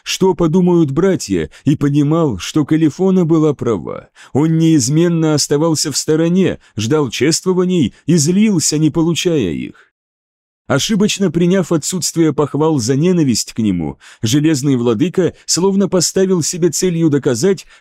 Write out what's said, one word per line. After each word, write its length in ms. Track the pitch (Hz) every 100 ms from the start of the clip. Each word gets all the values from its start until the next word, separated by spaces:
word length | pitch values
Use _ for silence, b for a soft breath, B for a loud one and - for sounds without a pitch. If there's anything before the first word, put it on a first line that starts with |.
что 320 | b - 190
подумают 560 | 175 170 185 180 170 147
братья, 600 | 135 196 175 - 90 76 B
и 120 | 131 147
понимал, 640 | 143 143 143 165 156 95
что 260 | - 156
Калифона 600 | 143 160 160 - 190 185
была 280 | 160 160 156
права. 560 | - 120 98 60 50 - _ B
Он 260 | 131 160 160
неизменно 760 | 160 156 120 151 175 170 156
оставался 560 | 151 - 147 165 156 156
в 40 | -
стороне, 640 | - 156 165 185 160 - b b
ждал 340 | 110 156 -
чествований 840 | - 139 151 185 180 180 180 117 B B
и 100 | 170
злился, 600 | 143 190 220 175 - 151
не 120 | 156
получая 640 | 160 165 160 175 160 92
их. 420 | 67 57 - _ _ _ _ _ _ _ _ -
Ошибочно 640 | 131 - 214 214 - 190
приняв 420 | 165 175 190 160
отсутствие 600 | 170 - 180 - 160 160
похвал 460 | 143 143 143 160 147
за 180 | 110 135
ненависть 560 | 175 180 139 107 -
к 60 | -
нему, 400 | 107 87 76 - B B
Железный 540 | 110 147 156 147 147 127
Владыка 580 | 120 110 170 190 160 -
словно 440 | b - 196 196 190
поставил 540 | 185 - 190 190 185
себе 280 | 139 175 170
целью 400 | - 185 165 160
доказать, 560 | 143 147 117 185 190 - b